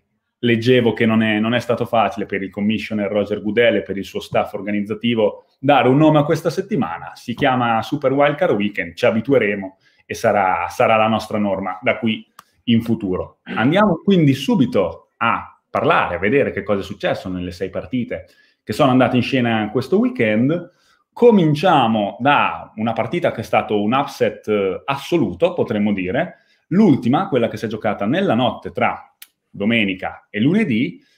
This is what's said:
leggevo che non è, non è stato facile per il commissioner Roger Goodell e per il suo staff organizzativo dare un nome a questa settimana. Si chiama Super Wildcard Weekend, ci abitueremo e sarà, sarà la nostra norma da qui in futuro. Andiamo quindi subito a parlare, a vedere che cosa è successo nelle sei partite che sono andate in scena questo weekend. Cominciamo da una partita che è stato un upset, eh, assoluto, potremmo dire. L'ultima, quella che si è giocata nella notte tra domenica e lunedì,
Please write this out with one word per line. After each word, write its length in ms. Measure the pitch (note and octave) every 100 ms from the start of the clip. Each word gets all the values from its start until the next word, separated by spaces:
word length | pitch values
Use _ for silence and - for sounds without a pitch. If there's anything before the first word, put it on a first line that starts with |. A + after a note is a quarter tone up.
| _ _ _ _
leggevo 500 | A#2+ A#2 A2+ B2+ A#2
che 120 | G#2+ A2+
non 160 | A2
è, 180 | A2 G#2+
non 140 | A2+
è 60 | A#2+
stato 260 | A#2 A2+ A#2
facile 400 | A#2 G2+ G2 F#2+
per 160 | G2
il 80 | F#2
commissioner 640 | G#2 G#2 G#2+ - G#2+ G2+
Roger 320 | G#2 G2+ G#2
Goodell 320 | G#2 G#2+ A#2 G#2
e 60 |
per 120 | - G2
il 80 |
suo 160 | G2 G2+
staff 360 | - A2+ F#2+ G2+
organizzativo 880 | G2 G#2 G2+ G#2+ A#2 A2+ G#2 - - _
dare 280 | C3+ C#3 B2
un 100 | C3+
nome 200 | D#3 D3+
a 60 |
questa 260 | C#3+ D#3 F3
settimana. 640 | - F#3 G3+ E2+ E2+ E2
Si 220 | - - A#2
chiama 440 | C#3 B2+ A#2+ A2+
Super 280 | A2+ - C3
Wildcard 440 | C3+ D3 D3+ F3+ A2
Weekend, 400 | G2+ - F2 E2+
ci 100 | A#2
abitueremo 720 | A2+ A2 C3 G#2 G2+ F#2+ - _ _
e 120 | - G2+
sarà, 500 | A2+ G#2 F#2+ E2+ F2
sarà 280 | - A2+ A2
la 120 | A2
nostra 300 | A2 - G#2+
norma 400 | G#2 F#2+ F#2+ F#2
da 160 | A#2 G#2+
qui 260 | A#2 A2 - _ - _
in 180 | - A#2
futuro. 600 | A2+ A2+ G2 F2+ D#2+ _
Andiamo 580 | - - A#2+ F3 G#3+ E3
quindi 300 | - F#3+ D3
subito 760 | B2+ - A3+ A#2 G#2+ F2 C#2 _ -
a 440 | A#2 F2+ - - _
parlare, 460 | G2+ B2 E3+ F#2+ F2
a 20 |
vedere 320 | G2 C#3 G#2
che 140 | F#2+
cosa 160 | - G2+
è 40 |
successo 460 | F2+ G2+ F3 C3 G2+
nelle 220 | F2+ F2+
sei 180 | F2+ F#2+
partite 560 | F#2 - B2+ A#2 E2+ - _ _ _
che 100 | -
sono 160 | A2 C#3
andate 280 | B2+ A#2+ B2+
in 40 |
scena 480 | A#2 C3 A#2+ A2+ G#2+
questo 300 | B2+ A#2+ F#3+
weekend. 720 | B3 A#3+ A2+ G#2+ C3 E3+ F3 _ _ _ _
Cominciamo 1040 | - A#3+ G#3+ D#3+ D3 F#3 D#3 A#2 A2 G2+ -
da 540 | B2+ C3+ G2 E2 E2+ -
una 160 | A2
partita 380 | A#2 A#2 F3 C#3
che 100 | -
è 20 |
stato 360 | G#2+ A#2 G#2 G#2+
un 140 | G#2
upset, 540 | C3+ C#3+ - A2 - -
eh, 340 | G#2 G2 F#2 -
assoluto, 680 | - - E3+ A2 E2+ F3
potremmo 400 | - A2+ G#2+ G#2
dire. 440 | G2 F2+ A2+ F3+ - _ _ -
L'ultima, 580 | E3+ A3 B2 A#2 D3+ F#3+
quella 200 | C3 A2+
che 100 | -
si 80 | A2+
è 20 |
giocata 400 | G#2+ A2 G2+ G2+
nella 260 | E3 G3
notte 380 | A#2 B2 - -
tra 340 | - A2 F#2 - _ - _ _
domenica 760 | - G#2 A#2 G2+ F#2 E2+ - _
e 100 | G#2
lunedì, 640 | B2+ G3 G3+ A2 D#3 - _